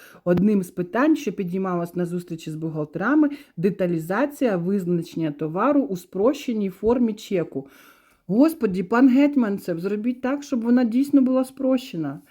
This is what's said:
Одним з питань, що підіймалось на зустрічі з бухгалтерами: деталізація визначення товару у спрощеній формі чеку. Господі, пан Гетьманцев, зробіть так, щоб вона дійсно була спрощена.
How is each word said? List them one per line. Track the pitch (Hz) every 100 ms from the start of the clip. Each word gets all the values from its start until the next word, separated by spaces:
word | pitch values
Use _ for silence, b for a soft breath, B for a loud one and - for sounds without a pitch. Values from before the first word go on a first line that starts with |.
| B B
Одним | 175 180 208 208
з | 180
питань, | - 175 226 302 311
що | 214
підіймалось | 185 180 190 190 175 170
на | 175 170
зустрічі | 175 175 165 -
з |
бухгалтерами: | 156 160 156 151 165 208 311 285 285 B -
деталізація | 190 - 180 170 160 202 285 285 247 185
визначення | 175 202 175 175 165 - 156
товару | 147 156 170 254 294
у | 202 180
спрощеній | - 185 226 294 - 220 196
формі | - 214 254 233
чеку. | 214 - 185 156 139 135 b b b b b b
Господі, | 208 311 320 220 180
пан | 180 233 269
Гетьманцев, | 247 294 285 220 196 - 170
зробіть | 190 208 233 247
так, | 247 285
щоб | 285 247
вона | 226 247
дійсно | 240 240 285 277
була | 254 254
спрощена. | 254 - 262 262 - 165 147 151 -